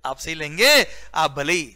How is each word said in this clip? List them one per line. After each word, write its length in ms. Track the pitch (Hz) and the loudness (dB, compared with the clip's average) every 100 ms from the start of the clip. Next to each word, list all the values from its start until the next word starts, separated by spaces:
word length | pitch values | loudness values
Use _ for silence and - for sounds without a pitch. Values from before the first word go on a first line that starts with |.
| 127 | -8
आपसे 240 | 170 - | -8 -10
ही 40 | |
लेंगे, 480 | 160 151 156 254 294 196 - - | -8 -8 2 6 6 4 -6 -8
आप 160 | - 160 | -2 -2
भले 220 | 139 143 | -2 -2
ही 120 | 175 139 | -2 -4